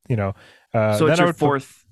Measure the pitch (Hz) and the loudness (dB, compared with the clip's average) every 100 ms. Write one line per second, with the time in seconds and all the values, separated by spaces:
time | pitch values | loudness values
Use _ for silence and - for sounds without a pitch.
0 | - 117 98 - - - _ 117 107 104 | -6 -4 -4 -8 -16 -20 _ -2 0 2
1 | 156 165 175 165 147 139 - - _ | 2 2 0 0 -2 -2 -6 -20 _